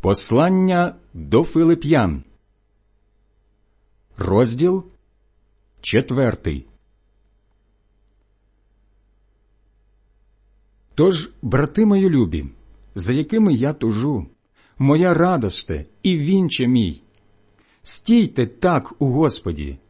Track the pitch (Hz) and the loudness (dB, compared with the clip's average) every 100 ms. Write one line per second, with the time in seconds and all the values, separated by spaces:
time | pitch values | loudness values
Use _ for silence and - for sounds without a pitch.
0 | 101 101 - 220 170 185 185 180 180 - | 0 0 0 2 2 2 2 0 -2 -6
1 | _ 85 73 123 165 160 165 170 139 156 | _ -16 0 0 0 2 2 2 2 0
2 | 98 71 - _ _ _ _ _ _ _ | 0 -4 -10 _ _ _ _ _ _ _
3 | _ _ _ _ _ _ _ _ _ _ | _ _ _ _ _ _ _ _ _ _
4 | _ - 87 98 120 120 170 190 - _ | _ -10 -2 2 0 0 0 -2 -6 _
5 | _ _ _ _ _ _ _ _ - 104 | _ _ _ _ _ _ _ _ -2 -2
6 | 135 131 123 - - 71 - _ _ _ | -2 0 -2 -2 -8 -8 -12 _ _ _
7 | _ _ _ _ _ _ _ _ _ _ | _ _ _ _ _ _ _ _ _ _
8 | _ _ _ _ _ _ _ _ _ _ | _ _ _ _ _ _ _ _ _ _
9 | _ _ _ _ _ _ _ _ _ _ | _ _ _ _ _ _ _ _ _ _
10 | _ _ _ _ _ _ _ _ _ - | _ _ _ _ _ _ _ _ _ 0
11 | 175 175 160 - 127 131 143 - 214 202 | 2 2 -6 -10 -2 0 0 2 2 4
12 | 190 147 101 80 69 - _ - _ - | 2 2 0 -4 -10 -16 _ -20 _ -10
13 | 92 131 151 220 208 131 135 147 113 107 | -4 -4 -2 0 2 2 0 -2 -4 -2
14 | 135 127 78 _ _ _ _ - 135 151 | -4 -4 -8 _ _ _ _ -2 2 4
15 | 180 160 175 175 104 - - 76 73 _ | 2 2 2 0 -2 -6 -8 -8 -10 _
16 | 190 175 147 190 175 - 123 127 98 69 | -2 0 0 0 0 -2 0 2 0 -4
17 | _ _ _ _ _ _ _ _ - - | _ _ _ _ _ _ _ _ -12 -10
18 | - 233 185 - 120 - 185 156 - - | 2 2 2 -2 -4 -2 0 0 -4 -4
19 | 139 127 156 - - 76 73 67 | -2 0 0 -2 -8 -8 -10 -12